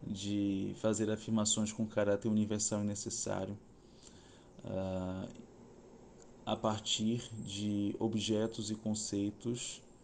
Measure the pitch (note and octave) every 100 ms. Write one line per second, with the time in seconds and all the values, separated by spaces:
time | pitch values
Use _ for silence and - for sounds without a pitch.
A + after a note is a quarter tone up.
0 | - G2 G2+ G2+ G2+ G2 G2+ G2 A2 G#2
1 | A2 G#2+ - A2 G#2+ - G#2+ - A2 -
2 | G2+ G2+ A2+ G#2+ G#2 G#2 - G#2 G#2 G#2
3 | - - - G2 F#2+ G#2+ - - - -
4 | - - - - - - - G2 F#2+ F#2
5 | F#2 F#2 F#2+ - - - - - - -
6 | - - - - - G#2+ A2 G#2+ - -
7 | A2 A#2+ - A2 - G2+ G#2 G#2 G2+ -
8 | A2+ A2 G#2 G#2+ A2+ A2+ G#2 G#2+ G#2+ G#2
9 | - G2+ G2+ G#2 A#2 A#2+ - - - -